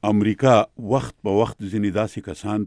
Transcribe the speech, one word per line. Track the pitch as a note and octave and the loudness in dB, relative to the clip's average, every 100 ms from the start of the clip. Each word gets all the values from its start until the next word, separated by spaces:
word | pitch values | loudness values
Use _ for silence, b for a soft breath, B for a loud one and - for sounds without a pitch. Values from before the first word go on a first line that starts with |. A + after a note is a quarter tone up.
| G#2 | 2
امریکا | G#2+ G#2 G#2 C3+ A#2 G#2 - A2 | 2 2 2 4 4 4 -4 -2
وخت | C3 A#2+ - G#2+ | -2 -2 -8 -2
په | G2+ | 0
وخت | A#2+ - | 0 -2
ځینې | G2+ G#2 G#2 F#2+ | -8 -2 -2 -2
داسې | G#2+ - G2+ | -4 -6 -12
کسان | D#2+ G#2 G#2+ | -12 -6 -6